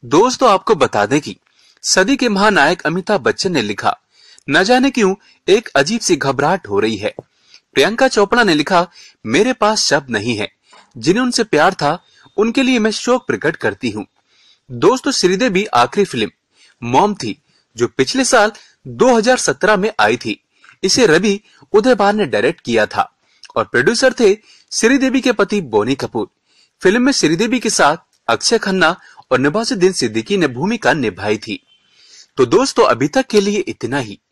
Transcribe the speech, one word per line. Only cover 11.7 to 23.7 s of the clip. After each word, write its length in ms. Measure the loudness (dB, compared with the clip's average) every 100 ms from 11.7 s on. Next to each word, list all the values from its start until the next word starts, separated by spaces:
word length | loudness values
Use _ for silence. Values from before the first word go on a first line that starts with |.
था 300 | 2 -4 -4 _ _ _ -2
उनके 260 | 0 0
लिए 160 | 0 2
मैं 120 | 0
शोक 360 | -2 -2 -2 -2
प्रकट 280 | -2 -2 -2
करती 340 | -4 -4 -6
हूँ।" 160 | -6 -12 _ _ _ _ _ _
दोस्तों 400 | 0 0 2 -2
श्रीदेवी 540 | 0 0 0 0 -2 0
आखिरी 400 | 0 0 0 -2
फिल्म 240 | -2 -6 _ _ _ _ _
मॉम 320 | -2 2 2 -2
थी 260 | -8 -10 _ _ _ -4
जो 100 | -4
पिछले 380 | -2 -2 -2 2
साल 260 | 2 2 -2 _ _ -18
दो 300 | 0 2 4
हज़ार 200 | 2 0
सत्रह 400 | 0 -2 0 0
में 160 | 0 0
आई 180 | 0 0
थी। 260 | -4 -10 _ _ _ _
इसे 220 | -2 2 4
रवि 360 | 4 2 -2 _ _ 0
उदयबार 400 | 2 2 2 2
ने 120 | 0 -2
डायरेक्ट 360 | 0 0 -2
किया 240 | -2 0 0
था 300 | -2 -6 _ _ _ -8 -6
और 80 |
प्रोड्यूसर 500 | -2